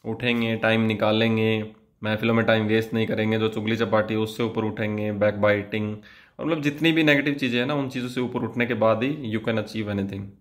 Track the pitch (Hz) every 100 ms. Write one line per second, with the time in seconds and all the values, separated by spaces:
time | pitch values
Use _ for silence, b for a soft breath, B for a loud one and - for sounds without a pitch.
0 | 113 110 123 120 113 113 113 113 110 104
1 | 107 110 113 110 110 110 107 - _ _
2 | 107 107 113 113 113 110 107 110 110 113
3 | 110 107 110 110 110 110 107 110 110 107
4 | 107 110 110 - 113 113 110 104 107 107
5 | 107 104 104 104 104 104 101 110 107 104
6 | B B B - 143 165 143 147 165 160
7 | 156 143 143 139 127 120 127 147 131 127
8 | 123 127 123 120 117 123 120 113 110 107
9 | 131 151 123 110 113 110 107 110 104 101
10 | 98 101 101 -